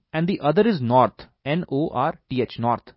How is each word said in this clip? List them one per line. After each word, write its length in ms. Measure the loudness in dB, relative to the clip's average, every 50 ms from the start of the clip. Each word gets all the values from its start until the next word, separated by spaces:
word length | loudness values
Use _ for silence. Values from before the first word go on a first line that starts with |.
| _ _ -4
and 140 | -2 -2
the 120 | -2 -2 0
other 260 | 0 0 2 4 2
is 140 | 2 2 0
North, 460 | 0 2 4 4 4 4 _ -8 -20 _ _ _ -6
N 180 | -4 -4 -4 -4 -4
O 200 | -4 -4 -2 -2
R 300 | -2 -2 -4 -4 -4 -8 _ -6
T 120 | -2 -2
H, 180 | -2 -4 -4 -4
North, 340 | -2 -2 -2 -2 _ -16 -20